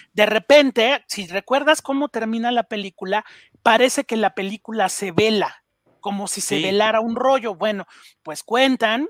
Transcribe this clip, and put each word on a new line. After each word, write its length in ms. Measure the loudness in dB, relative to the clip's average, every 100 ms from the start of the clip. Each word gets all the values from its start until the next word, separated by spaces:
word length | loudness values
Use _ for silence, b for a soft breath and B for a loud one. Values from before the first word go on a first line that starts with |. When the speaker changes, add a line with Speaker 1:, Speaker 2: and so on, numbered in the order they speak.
| -10
Speaker 1:
De 120 | 0 2
repente, 800 | 0 6 6 6 2 2 0 -4
si 200 | -12 -6
recuerdas 540 | -8 -2 0 2 0
cómo 260 | 0 -4 -4
termina 420 | -4 -4 -4 -2
la 120 | -2
película, 640 | -2 -8 -8 -10 -4 -4 -4 B B _
parece 440 | 2 4 2 0 -4
que 100 | -2
la 180 | -2
película 540 | -2 -8 -10 -10 -4 -4
se 240 | -4 -4
vela, 540 | 0 2 2 -2 -8 _ _ _ _
como 300 | -8 -6 -6
si 100 | -8
se 200 | -4 -4
Speaker 2:
Sí. 40 |
Speaker 1:
velara 380 | 0 2 2 0
un 160 | -2 -2
rollo. 380 | 2 2 0 -4
Bueno, 320 | -4 -4 -8 B B _
pues 180 | -14 -12
cuentan 680 | -4 2 2 2 0 0 -4